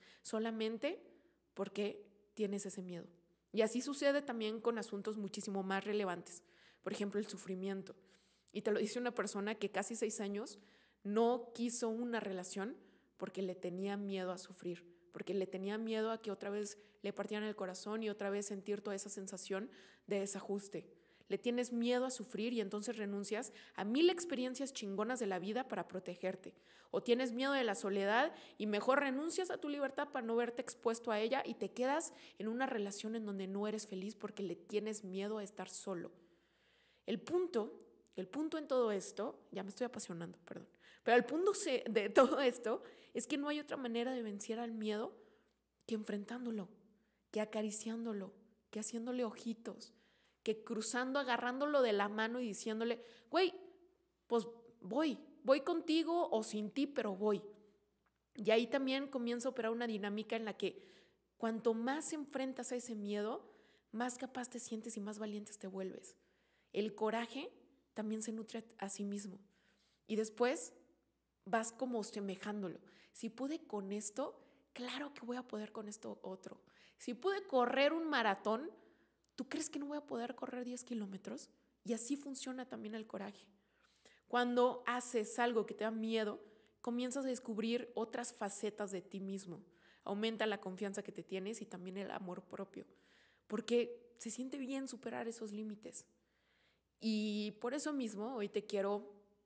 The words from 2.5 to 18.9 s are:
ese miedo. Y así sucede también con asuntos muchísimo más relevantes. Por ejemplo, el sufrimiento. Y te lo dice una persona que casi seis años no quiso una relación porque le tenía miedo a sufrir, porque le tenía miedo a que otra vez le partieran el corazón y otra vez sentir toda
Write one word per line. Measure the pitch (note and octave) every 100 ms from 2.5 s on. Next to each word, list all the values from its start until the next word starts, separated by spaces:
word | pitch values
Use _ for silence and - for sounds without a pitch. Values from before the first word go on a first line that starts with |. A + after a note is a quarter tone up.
| G3+ G3
ese | F#3+
miedo. | F3+ E3+ - - _ _ _
Y | G#3
así | A3 A#3
sucede | C#4 C#4 C#4 C#4+
también | C#4+ A#3 G#3+ A3
con | A#3 A#3
asuntos | G3+ G3+ G#3 G#3+
muchísimo | G3 - G#3 G3
más | F#3+ G3
relevantes. | G3 G#3 G3 F3 - - - - - -
Por | -
ejemplo, | G3+ G3+ G3+
el | G#3
sufrimiento. | F#3 - F#3 G3 G3 F#3+ - - - _ _ _
Y | G#3
te | A3
lo | G#3
dice | G#3+ B3
una | B3
persona | A#3 G#3 G3+ G3+ A3
que | G3+
casi | A3 G#3+ A3+
seis | A3 -
años | G3+ G3+ A#3+ - - - _ _
no | G3 G#3 A#3 B3 -
quiso | - A#3+ - A3+
una | A3 A#3+ A#3
relación | G3+ F#3 F#3 G3+ G3+ E4+ - - _ -
porque | F#3 -
le | F#3+ F#3
tenía | F3+ F3+ G3 G3+
miedo | G3+ G3 F#3
a | F3+
sufrir, | - F#3 F#3 E3+ - - -
porque | - G3
le | F#3+ F#3+
tenía | F#3 F#3+ G#3+
miedo | A3+ A3 A3
a | A3+
que | A3
otra | F#3+ G3+
vez | G#3 G#3 - - _
le | G3+
partieran | G3 G3+ G#3 G#3+
el | G#3+
corazón | F#3 F#3 G#3+ A3
y | A3
otra | G3+ G3+
vez | G3+ G#3
sentir | G3 F#3+ G3+
toda | G#3